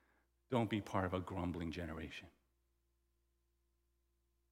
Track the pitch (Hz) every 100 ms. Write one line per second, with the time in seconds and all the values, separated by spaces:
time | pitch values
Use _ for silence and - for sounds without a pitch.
0 | _ _ _ _ _ 123 110 107 - 101
1 | 90 92 87 95 87 85 82 85 80 80
2 | 76 - - - _ _ _ _ _ _
3 | _ _ _ _ _ _ _ _ _ _
4 | _ _ _ _ _